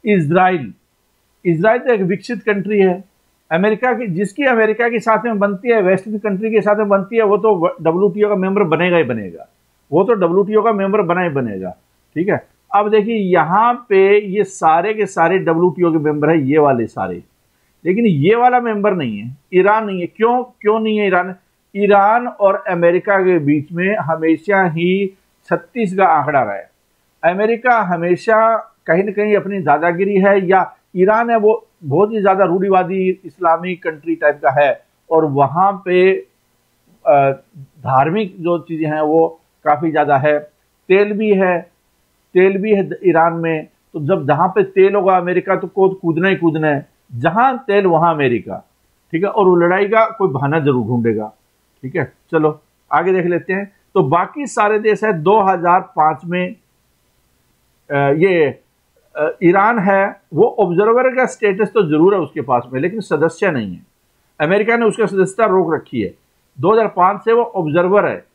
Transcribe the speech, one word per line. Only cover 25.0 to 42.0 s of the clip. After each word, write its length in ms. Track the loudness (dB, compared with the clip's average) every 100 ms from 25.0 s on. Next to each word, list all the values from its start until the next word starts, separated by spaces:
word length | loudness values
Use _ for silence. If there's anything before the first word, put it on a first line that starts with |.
| -4 _ _ _ _
छत्तीस 520 | -6 -6 -6 -4 0
का 80 | 2
आंकड़ा 380 | 2 0 -2
रहा 100 | -2
है। 160 | -6 -12 _ _ _ _ _
अमेरिका 560 | -4 0 -2 -2 0 0
हमेशा 800 | 0 -4 -2 -2 2 2 2 0 -6 _ -2
कहीं 180 | -2
ना 80 | 0
कहीं 240 | -2 0 0
अपनी 240 | -2 -6
दादागिरी 560 | 0 0 0 -2 0 2
है, 320 | 2 2 2
या 280 | 0 0 -8 _ 0
ईरान 340 | 2 2 2
है 80 | 2
वो 300 | 2 0 _ _
बहुत 280 | -4 0 0
ही 100 | 0
ज़्यादा 240 | 0 2 2
रूढ़िवादी 720 | 0 2 0 0 -2 -2 -4 -10
इस्लामी 500 | _ 0 0 -2 -8
कंट्री 400 | -8 -8 -8 -2
टाइप 200 | -2 0
का 160 | -2
है, 320 | 2 0 0 _ _ _
और 140 | 0 0
वहाँ 560 | 0 0 2 0 -2 -2
पे, 420 | 2 2 0 -6 _ _ _ _ _ _ _ 2
अ, 260 | 2 2 -2 _ -20
धार्मिक 800 | -20 _ -2 0 0 -2 -6 -6
जो 200 | -4 -4
चीज़ें 280 | -4 -6 -4
हैं 140 | -2
वो 400 | 0 2 0 -2 _ _
काफ़ी 280 | -2 0 0
ज़्यादा 260 | 0 2 2
है। 220 | 2 -2 -4 _ _ _ _
तेल 260 | 2 2
भी 200 | 0 0
है, 280 | 2 2 0 -6 _ _ _